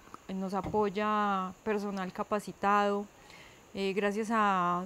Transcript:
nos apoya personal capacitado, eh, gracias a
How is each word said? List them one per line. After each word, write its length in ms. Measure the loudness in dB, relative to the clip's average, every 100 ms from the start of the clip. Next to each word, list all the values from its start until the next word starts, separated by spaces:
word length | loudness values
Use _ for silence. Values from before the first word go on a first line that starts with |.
| -14 -20 -10
nos 260 | -6 -4
apoya 960 | -4 -2 0 0 0 0 2 2 0 -2 -6
personal 480 | -2 -2 -2 -4 -6
capacitado, 920 | -6 -2 -2 -4 -2 2 4 4 0 -4 -14 -20 -20 -20 -20 -14
eh, 180 | -4 -2
gracias 340 | 0 0 0 0
a 540 | 2 4 4 2 0